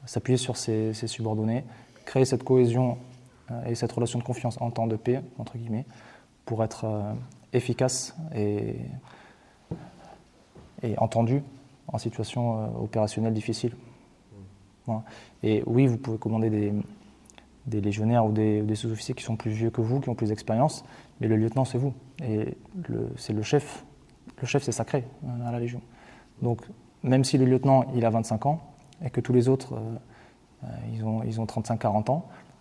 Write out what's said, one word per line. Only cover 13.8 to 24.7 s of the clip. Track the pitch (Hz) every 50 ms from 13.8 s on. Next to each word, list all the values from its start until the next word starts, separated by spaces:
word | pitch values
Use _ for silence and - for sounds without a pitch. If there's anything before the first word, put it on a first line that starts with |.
| - - - - - - _ _ _ _ - 101 98 98 - - - _ _ _ _
Voilà. | - 113 107 110 - - - - - - _ -
Et | 107 110 107 117 -
oui, | 117 120 135 131
vous | 120 113
pouvez | - - 110 107
commander | - 113 110 110 110 113
des, | 107 107 104 104 104 104 98 - - - - - - - - - - - - - - - - 131
des | 110 107
légionnaires | 98 104 101 104 110 110 120 120 113
ou | 110
des, | 107 107 110 107 107 107
des | 107 107 107
sous-officiers | 107 - 117 113 107 - - 127
qui | - -
sont | - 113
plus | 110 - 113
vieux | 107 107 113 117
que | 113 -
vous, | 113 110 123 135
qui | 131 131
ont | 120
plus | 110 117 104
d'expérience, | 110 104 - - 110 113 131 156 - - - - - - - - - -
mais | 117 110
le | 110
lieutenant, | 107 110 113 113 135 131
c'est | 127 - 123
vous. | 131 143 123 - - - - - 165
Et | 123 110 107 110 117 - - - - - 190 170 -
le, | 117 110 110 117 120
c'est | 117 - - 110
le | 104
chef. | 107 - - 147 - - - - - - - - - - - _ _ - - -
Le | - 123
chef, | - 143 -
c'est | -